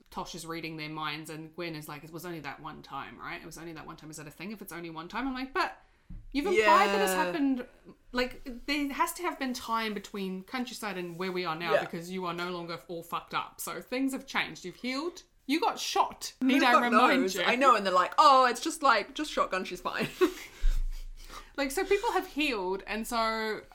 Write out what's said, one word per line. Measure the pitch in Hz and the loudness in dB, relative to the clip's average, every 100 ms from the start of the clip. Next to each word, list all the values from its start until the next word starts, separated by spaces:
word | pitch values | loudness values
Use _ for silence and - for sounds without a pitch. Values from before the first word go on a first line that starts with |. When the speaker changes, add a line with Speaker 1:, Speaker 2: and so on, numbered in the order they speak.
| _ | _
Speaker 1:
Tosh | - 175 | -12 -10
is | 175 160 | -10 -10
reading | 165 160 160 | -8 -8 -8
their | 151 | -8
minds | 156 151 151 160 | -6 -6 -6 -8
and | 156 160 | -12 -12
Gwen | 170 170 | -10 -8
is | 156 151 | -8 -10
like, | 147 | -12
"It | 151 | -12
was | 160 | -12
only | 175 165 | -10 -10
that | 139 - | -10 -12
one | 151 147 | -12 -14
time, | 139 139 107 113 | -12 -10 -10 -12
right? | 139 170 | -10 -10
It | 165 | -12
was | 156 | -14
only | 170 | -14
that | 156 143 | -14 -14
one | 160 | -16
time. | 156 | -14
Is | 156 | -14
that | 151 | -14
a | |
thing | - 180 | -12 -12
if | 220 | -12
it's | 185 | -12
only | 165 170 | -12 -10
one | 160 170 | -12 -10
time?" | 220 269 | -6 -4
I'm | |
like, | 254 269 | -6 -6
"But | 370 330 - _ _ _ - - | -2 -2 -4 _ _ _ -16 -6
you've | 269 339 | -2 2
implied | 359 302 196 202 | 4 8 8 6
that | 196 | 4
it's | 381 | 2
Speaker 2:
Yeah. | 185 | 2
Speaker 1:
happened, | 180 226 277 254 - - - - _ | 0 2 0 0 -4 -14 -20 -20 _
like, | 247 254 - 277 233 - | -2 -2 -4 -14 -12 -4
there | 294 285 | -2 -2
has | 269 339 | 0 -2
to | - | 0
have | 349 294 | -4 -2
been | 262 | -4
time | 247 - 226 220 | -4 -2 -2 0
between | 202 - 208 190 185 | -4 -8 -6 -6 -6
Countryside | 185 254 247 220 214 185 | -8 -6 -6 -6 -6 -6
and | 175 170 | -6 -4
where | 185 | -4
we | 180 | -2
are | 180 160 | -2 -2
now | 170 | -2
Speaker 2:
Yeah. | 156 | -2
Speaker 1:
because | - 170 170 | -2 -8 -6
you | 185 180 | -6 -4
are | |
no | 170 175 | -4 -4
longer | 180 170 165 - | -6 -8 -10 -10
all | 170 | -12
fucked | 165 165 - | -6 -8 -4
up. | 156 - - | -6 -6 -10
So | - 160 | -10 -10
things | 185 254 269 | -6 -2 -2
have | 269 - | -2 -4
changed. | 214 151 156 | -2 -2 -6
You've | 180 165 | -14 -10
healed. | 247 262 339 - - _ - | -6 -4 -6 -8 -20 _ -2
You | 311 | 0
got | 415 - | 2 -2
shot. | - - - - - - | -2 0 0 -2 -12 -2
Speaker 2:
Who | 262 | 4
Speaker 1:
Need | 277 | 6
Speaker 2:
the | 262 | 8
Speaker 1:
I | |
Speaker 2:
fuck | 240 | 6
Speaker 1:
remind | 240 220 254 269 | 6 6 6 6
Speaker 2:
knows? | 190 | 2
Speaker 1:
you?" | 185 | 0
Speaker 2:
I | 175 240 | 0 4
know, | 277 | 6
and | 220 196 | 6 6
they're | |
like, | 180 180 - | 2 2 8
"Oh, | 302 262 | 10 10
it's | 247 240 | 8 4
just, | 330 - | -4 0
like, | 277 220 196 | 4 4 2
just | - 302 | -6 -4
shotgun, | - 185 185 | 0 0 0
she's | 190 180 | -4 -6
fine." | - - - - | -6 -4 -4 2
<laughs> | 359 - - - - - - - - - - - - - | 2 2 -14 2 4 4 0 -4 -10 -14 -16 -16 -14 -4
Speaker 1:
Like, | 277 | -2
so | 381 | 0
people | 381 403 466 | 2 2 4
have | 381 277 | 0 -2
healed, | 277 302 220 180 190 - | -2 0 0 -2 -4 -4
and | 214 | -6
so | 220 233 220 220 220 208 - | -4 0 0 0 -2 -4 -8